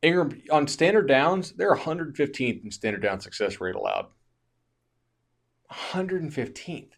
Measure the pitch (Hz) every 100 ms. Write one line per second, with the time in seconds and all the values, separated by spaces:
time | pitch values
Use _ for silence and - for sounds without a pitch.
0 | 156 180 156 - - 151 147 - 165 214
1 | 185 135 147 190 180 - - - - 165
2 | 160 147 139 - 127 98 107 - 110 101
3 | 101 95 98 - 101 98 92 95 - 50
4 | - _ _ _ _ _ _ _ _ _
5 | _ _ _ _ _ _ _ - - 180
6 | 185 185 160 143 117 - - 160 -